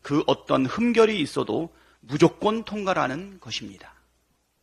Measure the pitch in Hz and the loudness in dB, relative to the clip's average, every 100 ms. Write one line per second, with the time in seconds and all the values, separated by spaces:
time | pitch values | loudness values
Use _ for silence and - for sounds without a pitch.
0 | - 147 - 135 - 135 131 202 240 226 | -4 0 2 0 2 0 0 0 0 4
1 | 220 208 139 135 113 113 170 _ _ _ | 4 2 -4 -4 -2 -2 -4 _ _ _
2 | 110 139 165 - 208 226 - 208 190 170 | -4 4 4 4 -2 -2 -6 -6 -2 -2
3 | 131 143 196 185 117 - 104 95 - - | -2 -4 -10 -16 -12 -12 -12 -18 -20 -20
4 | _ _ _ _ _ _ | _ _ _ _ _ _